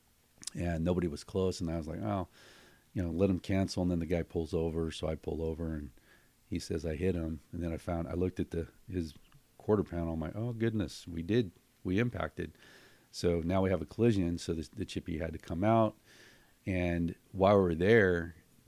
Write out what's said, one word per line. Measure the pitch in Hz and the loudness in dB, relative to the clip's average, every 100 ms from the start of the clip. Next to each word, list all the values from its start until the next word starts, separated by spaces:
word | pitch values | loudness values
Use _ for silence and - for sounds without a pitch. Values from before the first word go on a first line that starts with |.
| _ _ _ _ - - | _ _ _ _ -12 -6
and | 87 82 | -4 0
nobody | 82 90 87 | 0 2 0
was | 73 | -4
close. | - 95 92 87 | -6 -2 -2 -2
And | 85 | -4
I | 82 | -4
was | 78 | -6
like, | 85 | -6
"Oh, | 107 101 87 - - - - - _ | -4 -4 -6 -14 -20 -20 -20 -20 _
you | - | -4
know, | 87 | -2
let | 82 98 | 2 2
him | 92 | 2
cancel." | - 95 95 - | 0 0 0 0
And | 90 | 0
then | 85 | 0
the | 82 | 0
guy | 87 | -2
pulls | 82 87 80 | 0 -4 -2
over, | 87 82 80 80 | 0 0 -2 -4
so | - 80 | -4 -4
I | 80 | -4
pull | - 78 | -6 -4
over, | 80 78 82 78 | -4 -4 -4 -6
and | 71 - _ - _ _ _ | -8 -14 _ -20 _ _ _
he | 87 | -8
says | - 85 82 | -4 -4 -4
I | 78 | -2
hit | 92 87 | 0 0
him. | 80 80 - | -4 -6 -10
And | 85 | -6
then | 85 | -4
I | 78 | -4
found, | - 85 82 | -4 -4 -2
I | |
looked | 87 92 - | -2 -2 -2
at | - | -4
the, | 85 80 - - | -4 -8 -12 -8
his | 92 80 - - - _ - | -6 -6 -10 -20 -20 _ -8
quarter | - 107 | 0 2
panel. | 82 85 82 | 2 -4 -4
I'm | 80 | -4
like, | 80 101 | -6 -6
"Oh | 120 | -6
goodness, | 117 113 110 80 - - | -2 0 0 -4 -6 -10
we | 85 | -6
did, | 82 117 98 - _ _ | 0 0 0 -6 _ _
we | 95 92 | -2 0
impacted." | 123 87 80 - 80 - - - - - _ | 0 -2 -6 -6 -10 -12 -20 -20 -20 -20 _
So | - 87 85 | -2 2 2
now | 82 95 | 2 2
we | 95 | 2
have | 90 | 0
a | 78 | -2
collision. | - 120 98 87 85 | 2 4 4 2 0
So | - | -4
the, | 82 76 - | -4 -6 -8
the | 90 | -6
chippy | - - 80 | -6 -6 -4
had | 82 | -4
to | 80 | -8
come | - 85 | -8 0
out. | 104 113 107 - - - - - _ _ - | 4 4 4 0 -16 -20 -20 -20 _ _ -2
And | 92 87 87 85 - _ | 0 2 2 0 -4 _
while | 98 95 104 | 4 6 8
we | |
were | 90 80 | 6 4
there, | 92 117 95 87 85 - - _ | 6 6 6 2 -2 -10 -20 _